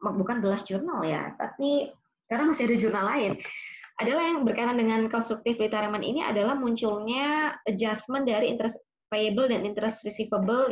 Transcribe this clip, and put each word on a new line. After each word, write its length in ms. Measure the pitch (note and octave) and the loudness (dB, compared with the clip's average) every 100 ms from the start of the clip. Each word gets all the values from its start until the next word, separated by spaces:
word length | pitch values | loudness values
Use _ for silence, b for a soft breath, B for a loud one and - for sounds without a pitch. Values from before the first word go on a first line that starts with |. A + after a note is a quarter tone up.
bukan 400 | G#3 F#3+ F#3+ A#3+ | -4 -2 0 0
the 80 | G3 | 0
last 160 | G3+ - | 0 -2
journal 400 | G3 E4 C4 D#3+ | -4 -2 -2 -2
ya, 320 | D3 D3 - | -2 -4 -6
tapi 560 | - - C#4 C#4+ - - _ _ _ | -8 -2 2 2 0 -10 _ _ _
karena 180 | A#3 D#4 | 2 2
masih 160 | D4+ A#3 | 2 2
ada 120 | A#3 | 4
jurnal 240 | G#3+ G3+ G3 | 2 2 0
lain, 320 | C#4 G3+ - B B B B B - | 0 0 -2 B B B B B -4
adalah 240 | A3+ D4+ E4+ | 0 0 2
yang 160 | D#4+ | 2
berkaitan 320 | A#3 A3+ A#3+ | 2 2 0
dengan 320 | B3 A3+ A3 A3 | 2 2 2 2
constructive 480 | A#3 A3+ A3 A#3 A3+ | 0 -2 -2 -2 0
retirement 400 | G#3+ G#3+ G#3 G#3 | 0 0 -2 -2
ini 240 | - C#4 - | -2 -2 0
adalah 320 | G#3 G#3+ C#4 | 0 2 2
munculnya 960 | B3 A#3 A3+ G#3 G#3+ B3+ C#4+ D4+ D4+ - - | 0 0 0 0 -2 -2 0 0 0 -2 -4
adjustment 560 | F#3+ A3 G#3+ - C4+ B3+ | 0 0 -2 -2 -2 2
dari 240 | G#3+ A3+ | 2 2
interest 320 | A#3 A#3 A3+ - _ _ | 0 -2 -4 -16 _ _
payable 320 | G#3+ G#3+ G3+ C4 | 0 2 2 2
dan 240 | A3 G3+ | 2 0
interest 320 | G#3 A3 - | 0 -2 -2
receivable 640 | G#3+ - A3 G3+ F#3+ B3 C4 | -8 -6 -2 0 2 2 2